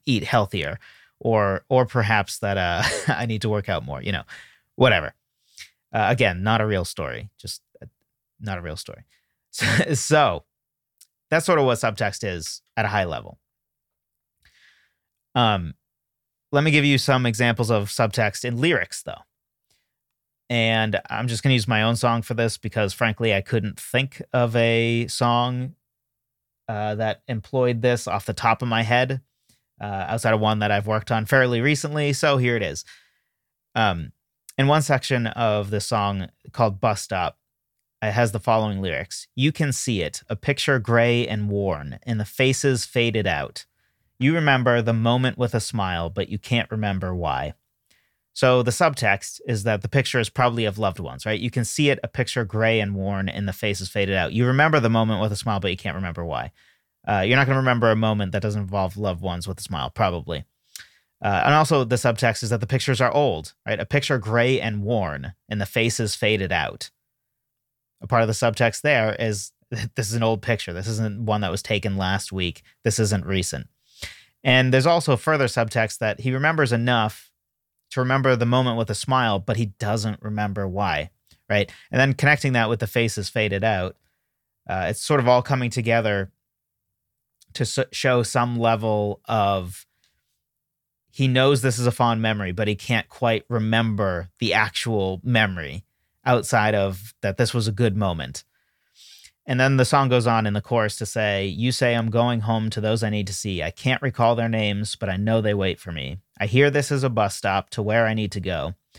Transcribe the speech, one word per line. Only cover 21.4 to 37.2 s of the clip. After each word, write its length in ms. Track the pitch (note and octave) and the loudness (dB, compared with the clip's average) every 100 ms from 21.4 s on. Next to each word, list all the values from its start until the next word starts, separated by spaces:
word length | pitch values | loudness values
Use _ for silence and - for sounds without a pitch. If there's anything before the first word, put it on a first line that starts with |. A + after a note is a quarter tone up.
gonna 100 | C#3 | 2
use 140 | B2+ G#2 | 2 2
my 160 | A2 | 2
own 120 | A2 A#2 | 2 2
song 260 | A#2+ A#2 | 2 0
for 120 | - | -2
this 240 | A#2 A2+ - | -2 -2 -2
because, 360 | G#2 A2+ G2+ | -6 -2 -2
frankly, 400 | - A2+ G#2 A2+ | 0 -2 0 0
I 80 | G2 | 0
couldn't 380 | - A#2 G2 - | 0 -2 -2 -8
think 420 | - B2+ C3+ - - | -4 -2 -2 -6 -4
of 240 | B2+ A#2+ A#2+ | 0 2 2
a 520 | A#2 A#2 A2+ A#2 A#2+ | 2 2 2 0 -2
song, 680 | - A#2+ A#2+ B2 B2+ B2+ - _ _ _ _ _ _ _ _ - | 0 2 2 0 -4 -8 -12 _ _ _ _ _ _ _ _ -10
uh, 280 | G#2+ G#2+ G#2+ | -6 -4 -2
that 260 | A2 - - | -2 -4 -6
employed 540 | A2+ - C3 B2 A#2 | -8 -4 0 0 2
this 260 | B2 A#2+ - | 2 0 -2
off 180 | G2+ - | -6 -4
the 80 | |
top 280 | - A2+ A2+ | 0 2 2
of 60 | B2 | 0
my 160 | A2+ | 0
head, 380 | A2 B2 B2+ C3 - _ _ _ _ - | 2 2 0 -4 -10 _ _ _ _ -14
uh, 260 | G#2 G2 F#2 | -8 -6 -4
outside 260 | A2+ A#2 | -2 0
of 60 | A2 | 2
one 200 | G#2+ G#2+ | 2 2
that 120 | G#2 | 0
I've 160 | G2+ G#2 | 0 0
worked 240 | G#2+ - | -2 0
on 140 | A#2 G#2+ | -2 2
fairly 360 | C3+ B2+ A#2 | 4 4 2
recently. 520 | C3+ C#3+ D3+ D3+ C#3+ | 0 0 -2 -2 -2
So 240 | C3+ D#3 C3+ | 0 2 2
here 180 | B2 A#2 | 2 0
it 80 | |
is. 220 | F2+ C#2+ - - _ _ _ _ _ _ _ A#2 | -2 -6 -12 -20 _ _ _ _ _ _ _ 0
Um, 380 | G#2+ E2+ D2+ - _ _ - - | 0 0 -6 -14 _ _ -8 0
in 100 | C#3 | 2
one 140 | D3+ | 4
section 460 | D3 C3+ - B2+ A#2 | 2 0 0 -2 -2
of 420 | - A2+ G#2+ G2+ | -2 0 0 -2
the 120 | G#2 | -4
song 480 | - A2 G2+ G2 F2+ _ - | -2 -2 0 -2 -6 _ -8
called 280 | - A2+ G2 | 0 0 2
Bus 220 | A#2 G#2 | 0 -2
Stop, 360 | - F#2 | -4 -4